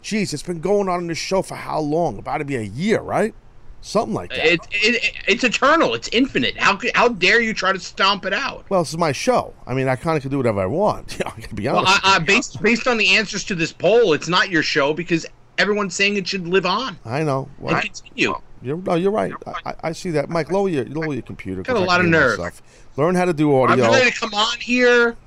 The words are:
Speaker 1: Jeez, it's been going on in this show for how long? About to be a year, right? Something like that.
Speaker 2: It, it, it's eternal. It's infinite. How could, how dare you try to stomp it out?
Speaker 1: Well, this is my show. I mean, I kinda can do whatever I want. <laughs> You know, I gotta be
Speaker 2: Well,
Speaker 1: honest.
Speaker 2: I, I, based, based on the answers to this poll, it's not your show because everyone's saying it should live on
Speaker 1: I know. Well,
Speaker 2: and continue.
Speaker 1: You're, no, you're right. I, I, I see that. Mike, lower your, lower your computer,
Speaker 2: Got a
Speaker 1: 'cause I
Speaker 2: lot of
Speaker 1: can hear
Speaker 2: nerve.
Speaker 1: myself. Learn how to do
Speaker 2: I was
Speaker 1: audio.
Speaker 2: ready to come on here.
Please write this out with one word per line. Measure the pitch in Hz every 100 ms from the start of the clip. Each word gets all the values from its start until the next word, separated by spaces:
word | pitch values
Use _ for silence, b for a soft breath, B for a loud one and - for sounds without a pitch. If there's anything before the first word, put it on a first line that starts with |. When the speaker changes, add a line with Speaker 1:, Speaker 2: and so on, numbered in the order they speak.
Speaker 1:
Jeez, | - 214 185
it's | 147
been | - 175
going | 180 202 196
on | 175
in | 170
this | 160
show | - 190
for | - 135
how | - 147
long? | 151 156 165 101
About | - 147
to | 139
be | 131
a |
year, | 107 110 202 170
right? | 85 127 214 - - - - -
Something | - 202 233 151
like | 90
that. | - 151
Speaker 2:
It, | 170 -
it, | 202 214 233 208 - -
it's | 220
eternal. | 247 - 262 330 220
It's | 117 -
infinite. | 220 262 - 110 -
How | 180 202
could, | 240 -
how | 226
dare | 208 180 226
you | 226
try | 208 190
to | 190
stomp | - - 196 202 190
it |
out? | 202 269 - -
Speaker 1:
Well, | 196
this | 151
is | 160
my | 165
show. | 131 - 233 - - -
I | 131
mean, | 131
I | 127
kinda | 165 160
can | 139
do | 139
whatever | 117 98
I | 95
want. | 147 208 95 - -
<laughs> |
You | -
know, | -
I |
gotta | - 110
be | 104
Speaker 2:
Well, | 180
Speaker 1:
honest. | 185 196
Speaker 2:
I, | 196 190
I, |
based, | 170 214 - -
based | 208 226 262
on | 226
the | 190 202
answers | 202 202
to | - 180
this | 160
poll, | - 165 233 214
it's | 147 156
not | 180 202
your | 165
show | - 151 139
because | 156 170 170 - - - -
everyone's | 190 208 202 -
saying | 202 208
it | 180
should | 196 170
live | 190 175
on | 202 254 170 110
Speaker 1:
I | 131
know. | 156 135 139 -
Well, | - 143
Speaker 2:
and |
continue. | - - - 151 117 - - -
Speaker 1:
You're, | 120 160
no, | 196 170
you're | 190
right. | 214 185 - -
I, | 165 -
I, | -
I | 160
see | 160 185
that. | 151 -
Mike, | 165 147
lower | 190 196
your, | 151 107
lower | 143 156
your | 131
computer, | - - 95 92
Speaker 2:
Got | 92
a | 240
Speaker 1:
'cause |
I | 185
Speaker 2:
lot | 180
of | 175
Speaker 1:
can |
hear | 165
Speaker 2:
nerve. | 135 101
Speaker 1:
myself. | 87 - b b b -
Learn | 160
how | 180 180
to |
do | 151 151 131
Speaker 2:
I |
was | 120
Speaker 1:
audio. | 120 117
Speaker 2:
ready | 113 247
to | -
come | 220
on | 208 226 240
here. | - 247 247 247 233 233